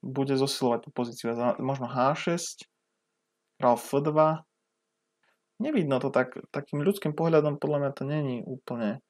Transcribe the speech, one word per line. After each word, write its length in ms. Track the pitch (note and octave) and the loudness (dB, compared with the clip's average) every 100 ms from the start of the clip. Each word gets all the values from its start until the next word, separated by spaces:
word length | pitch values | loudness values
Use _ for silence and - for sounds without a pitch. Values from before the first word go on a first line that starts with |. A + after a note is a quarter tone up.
bude 320 | - C3 C3+ | -6 -4 0
zosilovať 560 | C3+ C3+ - C3 A#2 - | 2 2 2 0 0 -2
tú 0 | |
pozíciu, 480 | - A#2+ A#2+ A#2 A#2 | -6 -6 -4 -6 -2
za-, 240 | A#2+ - | 0 0
možno 240 | B2+ C#3 A#2+ | -2 -4 -4
H 320 | B2+ B2+ D#3 - | 0 2 2 0
šesť, 400 | E3+ - - - _ _ _ _ _ _ _ _ _ | -2 -4 -12 -20 _ _ _ _ _ _ _ _ _
král 160 | B2+ A#2+ | 2 2
F 160 | - C#3 | 2 0
dva, 400 | D3 D3+ D#3 D#3 - _ _ _ _ _ _ _ _ _ _ _ | 2 4 4 4 -6 _ _ _ _ _ _ _ _ _ _ _
Nevidno 400 | B3+ D4 D#3 C3 | -2 0 2 0
to 80 | C3+ | 2
tak, 240 | C3 B2+ - - | 2 0 -4 -10
takým 320 | - D3 D3 | -10 -6 -2
ľudským 320 | D3 G3+ D#3 D3+ | 0 0 -2 0
pohľadom 420 | E3 D#3+ D3+ C#3+ | 4 4 4 0
podľa 200 | D3+ D3 | -2 0
mňa 120 | C#3+ C#3 | -2 -4
to 80 | |
není 400 | C3+ D3+ C#3+ B2 | -4 -2 -2 -4
úplne 560 | - C3 - A#2+ G#2+ G2+ _ | -8 -12 -8 -4 -4 -4 _